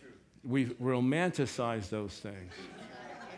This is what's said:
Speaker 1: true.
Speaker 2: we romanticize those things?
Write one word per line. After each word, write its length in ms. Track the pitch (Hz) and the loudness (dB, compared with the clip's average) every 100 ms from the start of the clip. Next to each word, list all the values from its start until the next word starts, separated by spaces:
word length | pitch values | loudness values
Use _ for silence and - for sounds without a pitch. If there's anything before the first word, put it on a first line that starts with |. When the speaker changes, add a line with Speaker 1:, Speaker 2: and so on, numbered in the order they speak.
Speaker 1:
true. 100 | - - - - | -20 -20 -20 -10
Speaker 2:
we 220 | 120 135 123 | 0 2 2
romanticize 1200 | - 123 127 127 151 180 156 127 - 120 113 92 | 2 2 6 6 6 4 2 0 2 0 0 -2
those 220 | 107 101 - | -2 -4 -6
things? 320 | 107 98 90 - 92 - - - - - - | -10 -10 -12 -12 -14 -14 -14 -14 -12 -12 -12